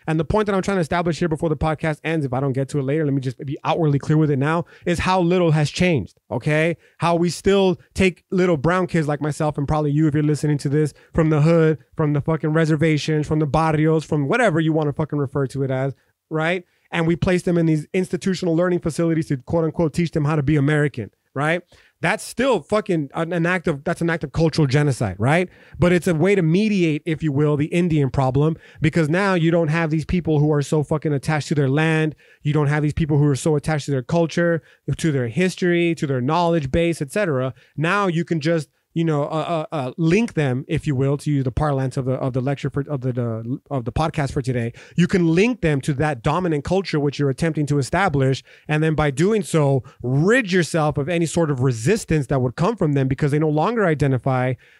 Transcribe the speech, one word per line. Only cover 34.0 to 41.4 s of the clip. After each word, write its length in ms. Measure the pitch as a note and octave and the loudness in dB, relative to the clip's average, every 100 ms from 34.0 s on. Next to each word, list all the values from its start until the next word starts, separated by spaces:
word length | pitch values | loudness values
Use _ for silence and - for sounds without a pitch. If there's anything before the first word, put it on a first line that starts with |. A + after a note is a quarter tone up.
culture, 640 | B2 E3+ E3 - E3+ E3 - _ - C#3+ | -2 0 0 0 0 0 -6 _ -8 -4
to 140 | E3 | 0
their 160 | C3+ A#2+ | 0 -2
history, 640 | A2 F#3 - F3+ F3 E3+ | -2 -2 0 0 2 0
to 140 | E3 D3+ | -2 -2
their 140 | C3 | -2
knowledge 500 | B2+ D#3+ E3+ E3+ C3+ | 0 0 2 0 0
base, 320 | E3+ E3+ E3 | 0 0 -2
et 80 | C#3+ | -4
cetera. 420 | G#3 G3+ C3 C3 - _ - | -4 -2 -2 -4 -6 _ -4
Now 300 | D#3+ G3+ G3 | 0 0 0
you 180 | E3 E3+ | 0 -2
can 140 | E3 | -2
just, 280 | D3 E3+ D3 _ _ D#3+ | 0 -2 -4 _ _ -4
you 80 | E3 | 0
know, 200 | D3+ C#3+ | 0 -2
uh, 400 | D#3 C#3+ E3 D#3 | -4 -4 -4 -6
uh, 40 | D#3+ | -6
uh, 160 | C3 - | -6 -2
link 360 | D#3+ F#3 A#3 | 2 2 0
them, 320 | - C#3+ B2+ D3 | 0 -2 -2 -4
if 200 | D#3 - | -4 -2
you 80 | C3 | -2
will, 200 | C3+ C#3+ | -2 -2
to 140 | - | -2
use 140 | C#3+ | -2